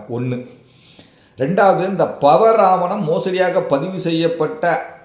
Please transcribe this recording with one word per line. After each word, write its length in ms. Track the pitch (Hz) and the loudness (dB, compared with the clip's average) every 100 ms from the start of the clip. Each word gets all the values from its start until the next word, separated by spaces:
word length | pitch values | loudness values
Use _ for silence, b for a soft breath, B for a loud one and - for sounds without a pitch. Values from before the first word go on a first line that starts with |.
| - 120 | -8 -6
ஒண்ணு. 320 | 127 123 B B B B B B B B B - | -6 -6 B B B B B B B B B -6
ரெண்டாவது, 500 | 139 196 196 180 185 | -2 2 4 4 0
இந்த 200 | 185 147 | -2 -2
பவர் 520 | - 143 160 226 226 | 2 4 4 4 4
ஆவணம் 500 | 190 180 180 208 156 | 4 2 0 -4 -2
மோசடியாக 500 | 180 190 185 185 180 | -2 -2 -2 0 0
பதிவு 400 | - 139 180 185 | 0 -2 -2 -6
செய்யப்பட்ட 960 | 165 165 165 165 151 - 175 - - - | -4 0 0 0 -4 -2 -2 -2 -4 -16